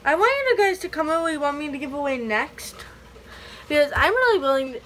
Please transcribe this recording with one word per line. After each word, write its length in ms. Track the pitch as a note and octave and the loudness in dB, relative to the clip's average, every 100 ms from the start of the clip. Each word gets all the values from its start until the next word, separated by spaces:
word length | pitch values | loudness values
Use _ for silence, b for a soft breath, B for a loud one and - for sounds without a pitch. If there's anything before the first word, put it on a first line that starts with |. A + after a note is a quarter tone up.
I 100 | - | 0
want 180 | D#4+ A4+ C#5 C5 | 4 4 2 2
you 60 | G#4 | 2
guys 220 | G4 F#4+ | 2 0
to 80 | F4+ | -6
comment 320 | D4 D#4 E4 | -4 -2 0
what 100 | E4 | 0
you 80 | D4+ | -2
want 180 | C#4+ C#4+ | -2 -4
me 120 | D4+ | -6
to 80 | C4+ | -8
give 140 | C4+ | -8
away 260 | C#4+ C#4+ C4 | -4 -4 -4
next, 640 | A3+ G#3+ D4 - - - - - - - - B B B B | -2 -2 -4 -8 -16 -16 -20 -20 -20 -20 -20 B B B B
because 220 | D4+ C#4+ - | 2 2 4
I'm 160 | D4+ | 2
really 260 | A#4 B4 G4+ | 4 4 2
willing, 380 | C4+ C4+ C4 B3 | 2 0 -2 -8